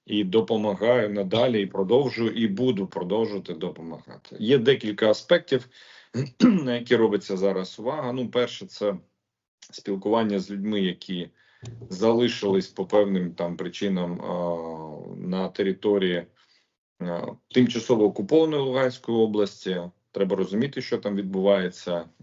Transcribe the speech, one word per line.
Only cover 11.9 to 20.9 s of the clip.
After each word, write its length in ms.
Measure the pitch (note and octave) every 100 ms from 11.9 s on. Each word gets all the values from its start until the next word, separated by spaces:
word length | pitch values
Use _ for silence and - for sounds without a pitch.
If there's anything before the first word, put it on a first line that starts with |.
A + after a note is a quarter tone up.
| F#2 A2+ A#2 A#2+ - G2+ F#2+ F#2
по 180 | - F#2+
певним 480 | G#2 G2+ F#2+ F2
там 240 | F2 F2 E2+
причинам, 640 | F2 - G2+ F#2 F2 F2
е, 40 | - F2 F2 E2+ E2 D#2+ D#2 D2+ - F#2 F2+
на 220 | F#2 F#2
території, 760 | - G2 F#2 G#2+ G2+ F#2 F2 F2 _ _ _ _ _ _ -
е, 260 | F2+ E2+ - - _
тимчасово 520 | B2 A#2+ A#2 - A2+ G#2
окупованої 560 | G2+ G2 D#3 D#3+ D3+
Луганської 560 | C3+ C3 B2+ B2 - A2+
області. 640 | A2 G#2 G2+ - F#2+ F2+ F2 - _
Треба 240 | G2+ F#2+ F#2+
розуміти, 460 | F#2 G#2 C#3+ C3+
що 160 | -